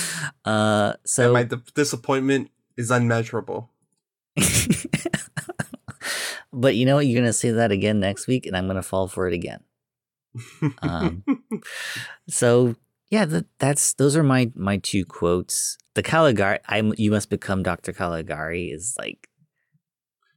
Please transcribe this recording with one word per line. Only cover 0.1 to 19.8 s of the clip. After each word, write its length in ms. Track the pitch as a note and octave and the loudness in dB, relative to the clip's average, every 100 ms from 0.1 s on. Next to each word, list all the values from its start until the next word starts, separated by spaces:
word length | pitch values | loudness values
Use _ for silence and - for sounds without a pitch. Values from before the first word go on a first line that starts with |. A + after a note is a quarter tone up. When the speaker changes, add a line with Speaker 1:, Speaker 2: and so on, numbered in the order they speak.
| E3 D3 - | -6 -10 -8
Speaker 1:
Uh, 500 | - A2 G#2+ G#2+ G#2 - - | -2 2 2 2 2 -2 -4
so 180 | - | 2
Speaker 2:
And 100 | A#2+ | 4
my 100 | B2 | 4
d-, 120 | A#2+ A#2+ - | 2 -4 -4
disappointment 800 | - C#3+ B2 - C3+ C3 C#3 - _ _ - | 0 0 0 -2 0 2 2 0 _ _ -8
is 160 | A#2 | 0
unmeasurable. 800 | B2 A#2+ A#2 A#2 A2+ G#2 F#2+ A#2 _ _ _ _ _ _ - | 2 2 2 -2 -6 -6 -8 -10 _ _ _ _ _ _ -2
Speaker 1:
<laughs> 60 | - - - - - - E4+ - - - - - - - - - - - - - - | 0 2 0 0 -2 -4 -4 -6 -8 -14 -12 -12 -12 -14 -20 -12 -8 -6 -8 -10 -12
But 240 | C3 C3 G#2+ | 0 2 4
you 100 | B2+ | 4
know 100 | C#3 | 4
what? 100 | C#3+ | 4
You're 160 | A#2+ | 2
gonna 100 | A#2+ | 2
say 180 | A2 B2 | 2 0
that 200 | A2+ A#2 | 2 2
again 280 | G2 G#2 G#2+ | 2 2 2
next 260 | F#2+ G2 - | 0 -2 -2
week, 180 | B2+ E2 | -2 -2
and 120 | F#2 | -4
I'm 100 | F#2+ | -2
gonna 160 | F#2+ | -4
fall 240 | F2+ F#2+ F#2+ | -2 -2 -2
for 180 | - F#2 | -2 -2
it 60 | |
again. 300 | F2 D#2 - _ _ _ _ _ _ _ A#2+ - - D3+ - | -2 -4 -10 _ _ _ _ _ _ _ -18 -16 -4 -4 -2
Um, 420 | - F3 F#3 F2 E3 C4+ - A3 - - | -6 -2 -2 -4 -4 -6 -6 -12 -10 -12
Speaker 2:
<laughs> 480 | - - - - - | -10 -10 -12 -16 -10
Speaker 1:
so 480 | - B2 A#2+ B2 A#2 _ _ - | 0 4 4 4 0 _ _ -2
yeah, 140 | G#3+ E3+ | 0 0
that, 200 | E3 - - | -2 -6 -2
that's, 340 | C3+ C#3+ - | 0 0 0
those 240 | - C#3 D3 | 2 2 4
are 60 | |
my, 280 | D3 C3 A#2+ | 4 4 2
my 240 | - F#2+ G2+ | -2 -2 -2
two 280 | - G2+ - | 0 -2 -2
quotes. 720 | - E2+ F2+ - - - - _ - | -2 0 0 0 -4 -4 -6 _ -4
The 80 | |
Caligari, 560 | - D#3+ D#3 G#2 G2 G2+ - | 0 4 6 4 2 0 -2
"I'm, 260 | G#2 A2 - | 0 0 2
you 120 | G#2 | 2
must 180 | G#2 - | 2 0
become 340 | G2+ - F#2+ | -4 -2 -2
Doctor 280 | F2+ E2+ - | -2 -4 -6
Caligari" 760 | F2 F2 E2+ D#2+ D2+ D#2 E2+ F2 | -6 -4 -4 -6 -8 -6 -6 -6
is, 260 | D2+ F2 - | -8 -8 -8
like, 300 | A1 - - _ _ _ _ _ | -10 -12 -18 _ _ _ _ _